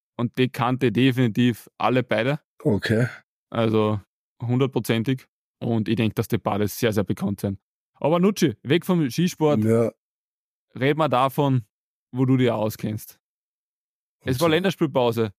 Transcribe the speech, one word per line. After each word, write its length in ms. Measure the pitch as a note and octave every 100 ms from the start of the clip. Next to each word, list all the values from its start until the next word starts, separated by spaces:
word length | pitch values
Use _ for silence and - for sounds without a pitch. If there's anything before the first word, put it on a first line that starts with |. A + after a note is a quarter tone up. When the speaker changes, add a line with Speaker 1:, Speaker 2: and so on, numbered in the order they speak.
| _ -
Speaker 1:
und 200 | A#2+ -
die 100 | B2+
kannte 420 | - B2 B2+ B2+
definitiv 800 | G#2 C3+ B2 B2 G#2 B2 A2 - -
alle 240 | G#2+ B2+
beide. 380 | - G#2+ A#2+ D3 _ _
Speaker 2:
Okay. 440 | D3 G2+ - A2+ A#2+ - _ _ -
Speaker 1:
Also 500 | A2+ A2+ A2 G#2+ G#2+ - _ _ -
hundertprozentig. 840 | A#2+ B2 C3+ B2+ - A#2 A2+ C3 - _ _ -
Und 280 | - A2+ G2
ich 60 | A#2
denk, 180 | A2 -
dass 100 | A2
die 100 | A2
beide 280 | - G2+ G#2
sehr, 260 | - A#2
sehr 120 | G#2
bekannt 360 | G2 G2+ G3 G2+
sind. 200 | G2+ G2 _ _ _
Aber 240 | - C#3+ F3
Nutschi, 360 | F#3 G3+ D#3+ G#2
weg 220 | - E3
vom 240 | - F3 C#3
Skisport. 520 | A#2+ F3 - D#3 C#3+
Speaker 2:
Ja. 300 | A2 A2+ A2+ - _ _ _ _ _ _ _
Speaker 1:
Red 220 | - C3 D#3
mal 120 | D3+
davon, 580 | B2 C3+ - C#3+ C3 G#2+ _ _ _ _
wo 120 | B2
du 120 | C3 C3
dich 140 | B2
auskennst. 720 | A2+ A2 - A2+ G#2+ - - _ _ _ _ _ _ _ _ _ _
Es 120 | - B2+
Speaker 2:
Und 40 |
Speaker 1:
war 60 | E3
Speaker 2:
so. 40 |
Speaker 1:
Länderspielpause. 800 | D#3+ F#3+ - D#3+ C3+ A#2+ A2+ A2